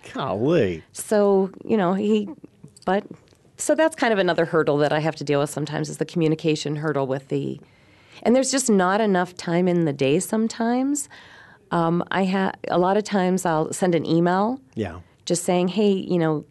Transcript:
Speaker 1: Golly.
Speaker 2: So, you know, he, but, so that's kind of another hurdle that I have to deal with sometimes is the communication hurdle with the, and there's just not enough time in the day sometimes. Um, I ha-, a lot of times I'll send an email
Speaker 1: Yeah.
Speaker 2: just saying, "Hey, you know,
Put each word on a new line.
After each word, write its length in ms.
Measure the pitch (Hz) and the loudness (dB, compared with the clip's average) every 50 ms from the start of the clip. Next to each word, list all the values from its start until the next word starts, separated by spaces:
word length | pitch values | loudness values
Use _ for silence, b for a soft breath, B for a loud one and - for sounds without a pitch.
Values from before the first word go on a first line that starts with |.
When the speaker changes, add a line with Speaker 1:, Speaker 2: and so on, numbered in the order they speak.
| - - - | -20 -14 -10
Speaker 1:
Golly. 680 | 254 - 131 92 101 117 143 175 165 117 95 87 80 - _ - | -8 -6 -4 -2 -2 0 2 2 2 2 2 -2 -4 -10 _ -16
Speaker 2:
So, 580 | - - - 220 208 202 202 196 190 190 190 - - - | -16 -6 -2 0 2 4 4 4 2 0 -2 -4 -8 -6
you 100 | - 226 | -2 0
know, 160 | 214 185 170 190 | 0 2 2 0
he, 380 | 190 208 208 220 214 208 196 302 - - - _ _ - 151 _ - - | 0 0 2 2 0 0 -4 -8 -14 -18 -20 _ _ -20 -20 _ -8 -4
but, 180 | - 185 202 - - - - _ _ _ _ _ _ _ - | -2 -2 -2 -2 -6 -12 -20 _ _ _ _ _ _ _ -6
so 160 | - - 302 | -2 0 2
that's 200 | - 320 320 320 | 2 2 2 0
kind 160 | - 277 233 226 | 0 0 0 2
of 40 | 196 | 2
another 280 | 185 175 165 160 165 | 2 2 2 0 0
hurdle 320 | 160 - 160 156 156 143 147 | 2 2 2 2 2 2 2
that 120 | 147 143 | 2 2
I 100 | 147 151 | 2 0
have 140 | 147 160 156 | 0 -2 -4
to 80 | - 147 | -4 -2
deal 160 | 143 143 139 | -2 0 0
with 100 | 143 151 | 0 -2
sometimes 400 | - - 156 147 147 151 156 147 | -4 -6 -6 -6 -6 -6 -6 -6
is 80 | 151 - | -6 -6
the 80 | 156 | -8
communication 720 | 151 - 175 160 156 156 156 - 165 151 151 - 147 151 | -4 -2 0 0 0 0 0 0 0 -2 -2 -2 -4 -6
hurdle 300 | 147 151 160 143 139 139 | -4 -4 -2 -2 -2 -2
with 220 | 127 131 139 139 - | -2 -4 -6 -6 -6
the, 320 | 147 139 139 135 131 - B B B B B B B B B B B B - | -6 -4 -4 -6 -8 -10 B B B B B B B B B B B B 0
and 120 | - 240 | 2 2
there's 160 | 262 269 262 | 2 2 0
just 200 | - 277 254 - | -2 -2 0 2
not 320 | 214 196 180 180 190 214 226 | 2 4 4 2 2 2 2
enough 320 | 208 190 180 180 180 - | 2 2 0 0 -2 -6
time 320 | - - - 170 175 180 185 | -8 -4 -2 0 2 2 2
in 160 | 175 175 170 | 2 2 2
the 80 | 156 139 | 0 0
day 260 | 139 139 131 143 180 | 0 2 2 2 2
sometimes. 920 | 180 - - 220 220 226 - - 233 233 240 254 262 277 285 294 - B B B B B B B B B B B _ - - | 0 0 -2 -2 -2 -2 -2 -4 -2 -2 0 0 0 -2 -2 -4 -6 B B B B B B B B B B B _ -4 -2
Um, 300 | 170 165 165 170 175 - - | 0 2 2 0 0 0 -2
I 140 | - 180 196 | -2 0 0
ha-, 280 | 185 185 196 190 190 - - - - | 0 0 0 0 -2 -4 -6 -6 -2
a 100 | - 175 | 0 2
lot 180 | 175 185 196 | 2 2 2
of 80 | 214 208 | 0 0
times 400 | - 202 202 185 180 180 185 - | 0 0 0 2 2 0 0 0
I'll 260 | 180 160 156 160 - | 0 0 0 0 -2
send 240 | 143 - 196 185 170 | -2 -2 0 2 2
an 120 | 156 - | 2 2
email 560 | - 160 165 170 175 180 190 202 226 262 269 - _ - | 2 2 2 2 2 2 2 0 0 -2 -6 -10 _ -8
Speaker 1:
Yeah. 240 | 123 107 90 82 90 b b b b _ | -6 -6 -6 -8 -10 b b b b _
Speaker 2:
just 180 | - 175 165 - | -4 -4 -2 0
saying, 240 | - 180 180 180 180 | 0 2 2 2 0
"Hey, 240 | 175 202 214 208 196 | 2 2 2 2 2
you 260 | 190 - - 175 175 | 0 0 -2 0 2
know, 280 | 165 160 156 147 - - | 2 2 0 -2 -4 -8